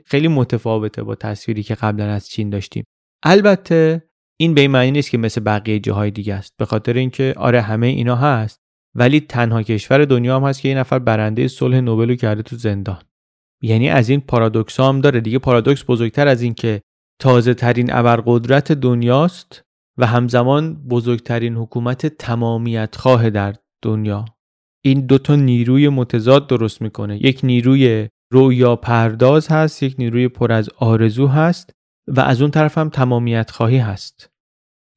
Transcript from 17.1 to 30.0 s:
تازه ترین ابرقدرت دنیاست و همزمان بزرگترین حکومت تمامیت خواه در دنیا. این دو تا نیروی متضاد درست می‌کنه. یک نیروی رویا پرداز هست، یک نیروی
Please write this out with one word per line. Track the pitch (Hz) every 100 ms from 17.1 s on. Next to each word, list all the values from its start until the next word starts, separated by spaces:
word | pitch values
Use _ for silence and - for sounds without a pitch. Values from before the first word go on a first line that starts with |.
| -
تازه | 131 123 117
ترین | 120 120 120 123
ابرقدرت | 123 120 117 117 120 117 139 -
دنیاست | 147 127 120 117 127 175 - - - _ _ _ -
و | 120
همزمان | 120 120 120 123 143 160 160 131
بزرگترین | 120 120 117 - 117 117 117
حکومت | 113 120 120 127 156
تمامیت | - - 117 117 117 117 113 110 -
خواه | 131 123 117
در | 104 101 104 _ _
دنیا. | 117 110 107 101 110 _ _ _ _ _
این | 139 135 131
دو | 135
تا | - 147
نیروی | 135 120 120 131 147
متضاد | 135 120 120 110 139 147
درست | 123 110 -
می‌کنه. | 110 - 104 101 131
یک | 127
نیروی | 131 123 120 135 131 110 110 - _
رویا | 127 135 123 123 120
پرداز | - 117 113 113 127 156 156
هست، | 156 156 -
یک | 135
نیروی | 131